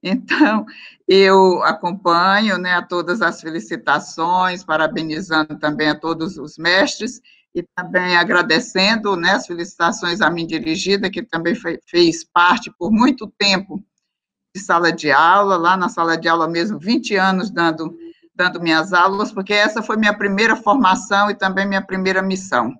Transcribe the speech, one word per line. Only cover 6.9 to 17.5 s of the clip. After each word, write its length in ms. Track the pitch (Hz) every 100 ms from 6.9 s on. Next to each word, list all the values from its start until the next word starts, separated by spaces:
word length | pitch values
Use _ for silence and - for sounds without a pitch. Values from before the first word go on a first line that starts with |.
| - 220 - _ _ _
e 120 | 170 170
também 420 | - 175 180 180 175
agradecendo, 1000 | 175 180 175 160 - 190 190 226 202 185
né, 140 | 175
as 160 | 208 -
felicitações 760 | 170 170 - 170 175 180 170
à 100 | 156
minha 160 | 170 165
dirigida, 640 | 160 156 160 185 196 262
que 120 | -
também 320 | - 165 175
fe-, 260 | 226 170 160 _
fez 360 | 170 170 160
parte 480 | - 175 175 - - _
por 140 | 175
muito 340 | 214 254 - 202 _
tempo 440 | 202 190 190 165 - _ _ _ _ _ _
de 80 | -
sala 300 | - 175 170
de 180 | 165 151
aula, 460 | 139 160 190 202 185
lá 200 | 170 190
na 120 | 180
sala 280 | - 165 165
de 120 | 165
aula 180 | 165 160
mesmo, 320 | 170 170 175
vinte 380 | 170 240 - 196
anos 340 | 190 190 190